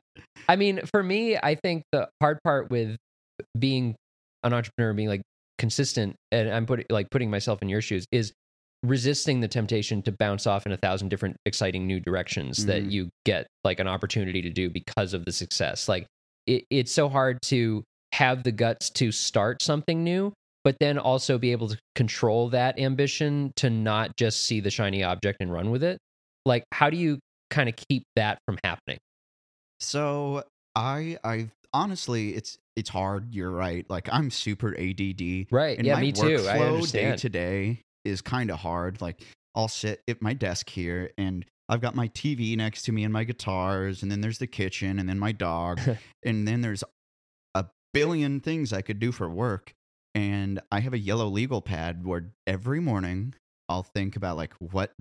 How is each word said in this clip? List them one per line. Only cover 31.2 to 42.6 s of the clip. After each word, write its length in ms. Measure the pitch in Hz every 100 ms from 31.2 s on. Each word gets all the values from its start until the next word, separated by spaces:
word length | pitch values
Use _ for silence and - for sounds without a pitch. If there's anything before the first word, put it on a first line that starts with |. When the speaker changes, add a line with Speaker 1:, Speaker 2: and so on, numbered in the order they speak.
Speaker 2:
I 240 | 113 113 113 - -
honestly, 640 | 139 202 180 - 117 104
it's, 240 | 110 - - _ -
it's 140 | 107
hard. 440 | 95 95 101 117
You're 160 | 104 90
right. 380 | 90 92 87 -
Like, 200 | 90 -
I'm 180 | 131 143
super 440 | - - 101 110 -
A 160 | 90
D 200 | 95 98
D. 340 | 95 87 92 92
Speaker 1:
Right. 280 | 123 151 123
Speaker 2:
And 80 | -
Speaker 1:
Yeah, 80 |
Speaker 2:
my 60 | 143
Speaker 1:
me 100 | 139
too. 140 | 139 156 151 95
I 100 | 113
Speaker 2:
workflow 160 | 123
Speaker 1:
understand. 420 | 120 - 107 123 120
Speaker 2:
day 40 |
to 80 | 127
day 520 | 92 87 98 98 117 _ _
is 160 | 104 95
kinda 360 | - 127 113 82
hard. 440 | 85 87 87 95
Like, 220 | 87 - - - _
I'll 140 | 110 110
sit 320 | - 107 107 -
at 120 | 117
my 140 | 107
desk 340 | 131 98 87 -
here, 440 | - 87 87 90 -
and 280 | 95 92 87 _ -
I've 120 | 117
got 140 | 120
my 140 | 127 113
T 260 | - 151
V 220 | 131 113
next 260 | 113